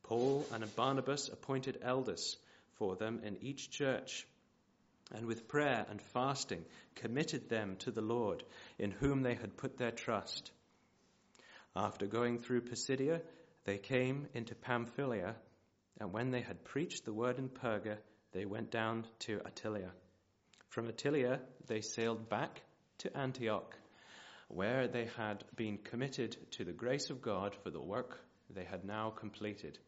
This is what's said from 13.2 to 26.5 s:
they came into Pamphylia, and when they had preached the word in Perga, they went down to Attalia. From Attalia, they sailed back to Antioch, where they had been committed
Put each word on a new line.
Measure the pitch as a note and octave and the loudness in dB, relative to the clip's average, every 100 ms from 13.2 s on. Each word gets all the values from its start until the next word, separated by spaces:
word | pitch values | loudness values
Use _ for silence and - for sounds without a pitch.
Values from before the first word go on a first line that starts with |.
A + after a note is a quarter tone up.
| - - - - | -2 -16 -20 -6
they | - G2 | -2 -2
came | - B2+ B2+ C#3 C#3+ | 2 4 4 2 -2
into | A#2+ A#2 | -6 -6
Pamphylia, | - - A#2+ A#2+ - C#3 A2 F2+ A#2 - - _ _ _ - | -6 0 0 2 0 0 2 -2 -4 -14 -20 _ _ _ -8
and | G#2 | -2
when | G#2 B2+ | 0 2
they | B2 | 2
had | G#2+ F2+ | -2 -8
preached | - - - - | -4 -2 0 -2
the | - | -4
word | G#2+ B2 B2+ | 0 2 2
in | C3 | -2
Perga, | C3 B2 G#2+ G#2+ G#2+ - - _ | -2 0 2 0 -4 -8 -20 _
they | F#2 | -4
went | G2 A2 A2+ | -2 -2 0
down | A2+ A2 A2+ A2+ - | 2 2 2 -4 -8
to | - G#2 | -2 -2
Attalia. | - - A2 G#2 F#2 - - _ _ _ _ - - | -2 -6 -2 -2 -4 -10 -20 _ _ _ _ -20 -6
From | - A#2 | -4 -4
Attalia, | A2+ C#3+ D3+ B2 C3 - - - | 0 4 6 6 4 -2 -16 -2
they | A2 | -2
sailed | A2 - A2+ A2 A2+ | 0 2 2 2 2
back | G#2+ D3+ - - _ _ - | 2 2 -4 -18 _ _ -8
to | - D3 | -4 0
Antioch, | C3 B2+ A2+ G#2 - - - - - - - - - | 0 0 2 2 -2 -16 -20 -20 -20 -18 -18 -18 -8
where | E2+ G2+ C3 B2+ | 0 2 4 4
they | A#2+ A#2 | 2 -2
had | A#2 G#2+ G#2 - - | 0 -2 -2 -6 -2
been | A2 G2+ | -2 -2
committed | - A#2+ C#3 C3+ A#2 - - | -4 -2 -2 0 -2 -4 -12